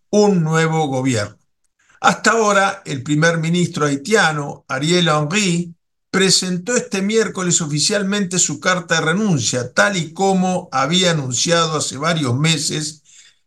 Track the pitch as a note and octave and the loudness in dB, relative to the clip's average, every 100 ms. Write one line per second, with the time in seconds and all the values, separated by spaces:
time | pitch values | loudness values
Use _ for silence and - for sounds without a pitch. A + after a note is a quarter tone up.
0 | _ G3+ G#3 F#3+ D#3 D#3+ D#3+ D#3+ D3+ C3 | _ 2 4 4 2 2 2 0 -2 -2
1 | C3 A#2 G#2 - _ _ _ _ _ _ | 0 -2 -2 -8 _ _ _ _ _ _
2 | - G3 G#3+ A3 G#3+ G3+ G3 F#3+ - D3 | 0 2 2 2 4 2 2 -2 -8 -8
3 | B2 D3+ E3 E3+ D#3+ F3 F3 - D3 C#3 | -2 2 2 2 0 0 0 0 -2 -2
4 | C#3+ G#3+ E3+ D3+ C#3+ - - C3 D3+ F3 | 0 2 2 0 -6 -12 -8 -4 0 2
5 | E3 D3+ D3 G3 G3 E3+ F3 - _ _ | 2 2 0 0 0 0 -4 -10 _ _
6 | _ - F#3+ F3+ F#3 F3+ F3+ B3 - G3 | _ 0 2 2 0 -4 -2 -4 -2 -4
7 | G3 A3 G#3 F3+ F3+ E3+ D#3+ D3 D3 G3+ | 0 0 0 -2 -2 0 0 -2 -2 -2
8 | F#3+ G#3 F#3+ F3+ - D#3 F#3 F3+ F3 E3 | -2 -2 -2 0 -2 -2 -2 -2 0 -2
9 | D#3+ F3 G#3+ D#3 A2+ B2 A#2+ - G#3 F#3+ | 0 0 0 0 0 -4 -2 0 0 0
10 | D#3 - G3 F#3 F#3 F3+ - C3 C#3 F3 | -4 0 2 2 2 -2 -4 -2 0 2
11 | F#3 D#3+ C3 B2 E3+ E3+ E3 D#3 - B2+ | 2 0 -2 -4 0 2 0 -2 -4 -4
12 | D#3 E3 C#3 B2 D#3 D#3+ - D#3 D3+ - | -2 -2 0 0 2 0 -2 -4 -6 -10
13 | _ - - _ | _ -20 -20 _